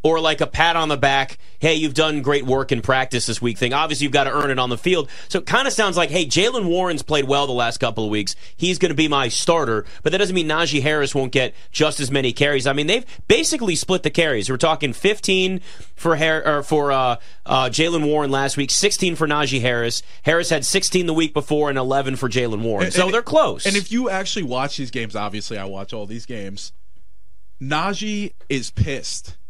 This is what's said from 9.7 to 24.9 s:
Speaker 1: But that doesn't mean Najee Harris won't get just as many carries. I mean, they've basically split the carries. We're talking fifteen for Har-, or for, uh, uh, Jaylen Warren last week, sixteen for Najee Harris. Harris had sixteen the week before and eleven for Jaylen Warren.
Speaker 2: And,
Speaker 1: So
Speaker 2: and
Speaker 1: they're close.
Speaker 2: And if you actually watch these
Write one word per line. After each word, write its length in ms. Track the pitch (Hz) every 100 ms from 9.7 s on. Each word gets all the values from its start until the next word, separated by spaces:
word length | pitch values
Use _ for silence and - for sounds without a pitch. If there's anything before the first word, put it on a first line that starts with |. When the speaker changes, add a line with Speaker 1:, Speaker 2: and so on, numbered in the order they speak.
| 110 - -
Speaker 1:
But 100 | -
that 60 | 185
doesn't 160 | 196
mean 120 | 185 156
Najee 360 | 156 165 147
Harris 320 | 139 151 139
won't 180 | 143 131
get 220 | 135 123 - -
just 280 | - 151 147
as 100 | 131
many 240 | 139 131
carries. 320 | 117 143 139 131
I 80 |
mean, 120 | 139 151
they've 200 | 233 - - -
basically 480 | 226 311 302 220 160
split 260 | - 185
the 80 | 151
carries. 400 | 170 160 120 101
We're 80 | 127
talking 340 | 160 156 143
fifteen 680 | 113 196 208 - 190 185 185 - - - -
for 200 | 170 156
Har-, 300 | 160 156 -
or 160 | 147
for, 300 | 139 156 143
uh, 240 | 135 127 120 - - -
uh, 240 | 131 127
Jaylen 340 | 131 165 170 147
Warren 240 | 151 143
last 280 | 135 139 143
week, 120 | 135
sixteen 460 | - 208 - 185 156
for 100 | 156
Najee 360 | 147 139 131
Harris. 400 | 123 120 117 - - -
Harris 260 | - 170 170
had 160 | 156 131
sixteen 400 | 196 - 185 170
the 80 |
week 180 | 160 160
before 380 | 151 143 151 147
and 80 | 135
eleven 360 | 131 135 135 131
for 120 | 131
Jaylen 320 | 127 120 107
Warren. 240 | 113 101 92
Speaker 2:
And, 60 |
Speaker 1:
So 120 | 180 185
Speaker 2:
and 80 |
Speaker 1:
they're 80 | 220
close. 420 | 240 311 233 92
Speaker 2:
And 100 | 196
if 160 | 202 185
you 200 | 233 247
actually 320 | 190 196 214
watch 340 | 147 123 143 -
these 140 | 131